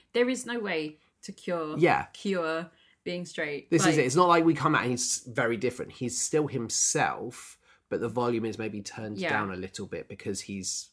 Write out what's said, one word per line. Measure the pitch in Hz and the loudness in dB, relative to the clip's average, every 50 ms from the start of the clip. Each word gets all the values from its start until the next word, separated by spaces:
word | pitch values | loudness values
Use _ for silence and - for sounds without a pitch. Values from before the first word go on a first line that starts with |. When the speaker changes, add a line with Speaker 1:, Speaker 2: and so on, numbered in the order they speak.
| _ _ - | _ _ 2
Speaker 1:
There | 240 247 247 | 2 2 2
is | 262 247 - | 2 -2 -4
no | 233 240 240 | -6 -6 -4
way | 208 196 170 160 156 156 151 - _ _ _ _ - | -4 -2 -2 -2 -4 -6 -8 -14 _ _ _ _ -16
to | - | -16
cure, | 190 - - 185 175 165 156 151 151 | -14 -10 -6 -4 -2 -2 -2 -2 2
Speaker 2:
Yeah. | 151 175 156 - - - - - | 4 4 6 6 4 0 -4 -10
Speaker 1:
cure | - - 196 190 175 165 160 160 165 175 170 _ _ _ _ _ _ - | -6 -4 -2 0 0 0 -2 -2 -4 -6 -8 _ _ _ _ _ _ -8
being | 180 175 175 175 | -6 -6 -6 -8
straight. | - - 180 156 147 143 139 - - | -8 -6 -6 -4 -4 -4 -6 -2 2
Speaker 2:
This | 170 156 | 4 4
is | 143 | 6
Speaker 1:
Like | 160 147 | 6 4
Speaker 2:
it. | 151 127 | 4 4
It's | 127 131 | 4 6
not | 180 180 | 6 8
like | 175 170 165 165 | 8 8 6 6
we | 165 156 | 6 4
come | - 139 156 147 | 4 4 4 4
out | 110 104 | 4 2
and | 123 | 2
he's | 123 120 - - - - - | 0 0 0 -2 -2 -4 -6
very | 123 110 135 120 113 117 | -4 -2 0 2 2 2
different. | 104 123 123 120 - - - - | 0 0 -2 -2 -4 -8 -10 -8
He's | - 127 117 - - | -6 -6 -4 -4 -4
still | - - - 151 151 | -2 0 2 0 0
himself, | 135 131 120 117 113 - - - - - 151 117 76 60 - 104 127 - - - - - - _ _ _ _ _ - | 0 -2 -4 -4 -2 0 0 0 2 2 2 0 0 -2 -4 -8 -10 -10 -12 -14 -16 -18 -20 _ _ _ _ _ -4
but | 104 80 | -4 -2
the | 110 113 | -2 -2
volume | 110 123 120 120 120 110 113 | 0 0 2 2 2 0 0
is | 110 104 110 | -2 -4 -4
maybe | 110 107 104 104 101 | -6 -6 -6 -8 -10
turned | - - 113 110 107 107 | -10 -10 -10 -10 -8 -6
Speaker 1:
Yeah. | 190 180 156 | -4 -2 0
Speaker 2:
down | 139 107 104 98 | 0 0 0 -2
a | 92 | -4
little | 92 92 95 - - 98 | -6 -8 -8 -8 -10 -10
bit | - 90 82 - | -8 -8 -10 -10
because | - 101 - - 110 98 - | -10 -12 -10 -8 -6 -6 -6
he's | - - 101 98 92 - - - - - | -6 -8 -8 -8 -6 -6 -6 -8 -8 -12